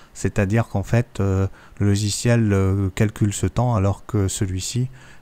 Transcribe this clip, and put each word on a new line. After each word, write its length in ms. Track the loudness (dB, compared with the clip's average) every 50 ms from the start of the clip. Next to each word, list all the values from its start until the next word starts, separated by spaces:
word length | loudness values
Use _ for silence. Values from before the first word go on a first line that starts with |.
| -20 -20 -10
c'est-à-dire 540 | -6 -6 -2 0 0 0 2 2 0 0 0
qu'en 160 | -2 -6 -2
fait, 360 | 0 0 0 0 0 -2 -2
euh, 280 | 0 0 2 2 0 -2 -4 -8 -20 -14 -6 -2
le 80 | 0 2
logiciel, 640 | 2 2 0 -2 -2 -2 0 2 2 4 4 4
euh, 380 | 2 2 2 2 2 0 0 -2
calcule 440 | 0 0 0 0 0 0 -2 -2 0
ce 140 | 0 -2 -2
temps 280 | 0 0 0 0 0
alors 300 | 2 0 0 0 -2 -6
que 220 | -4 -2 -2 0 -2
celui-ci 640 | -2 -2 -4 -4 -4 -4 -6 -6 -4 -4 -4 -6 -8 -12 -20 -20 -20 -16